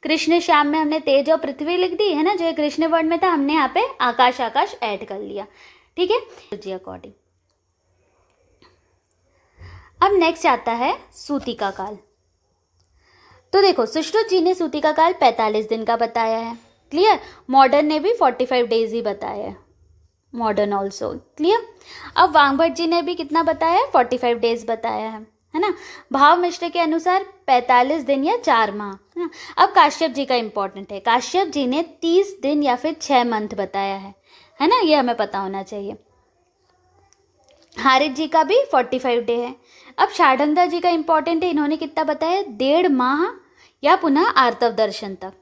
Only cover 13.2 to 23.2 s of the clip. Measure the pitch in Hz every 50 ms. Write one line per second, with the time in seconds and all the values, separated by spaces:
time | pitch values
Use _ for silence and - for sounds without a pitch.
13.2 | _ _ _ _ _ _ - 392 403 392 339 - 233 - - 311 311 - - 427
14.2 | 440 453 370 370 320 349 370 370 349 302 254 302 285 311 302 311 320 339 370 370
15.2 | 311 254 240 233 226 214 214 214 220 214 226 220 220 220 233 226 233 226 226 233
16.2 | 226 226 226 226 226 233 233 233 _ _ _ _ _ _ - 302 381 440 403 285
17.2 | - - - - _ - 254 269 269 262 277 285 302 302 311 302 294 381 480 -
18.2 | 349 269 240 247 247 247 262 247 240 240 226 226 226 220 208 233 214 214 196 202
19.2 | - 214 202 202 214 196 202 - _ _ _ _ _ _ _ _ _ _ _ _
20.2 | _ _ - 233 233 220 208 202 208 202 202 196 196 196 196 - - 104 - -
21.2 | - _ _ - 302 339 415 466 453 - - _ - - - - - - - -
22.2 | 339 370 294 320 285 277 277 277 330 339 - 339 339 330 339 339 339 302 359 349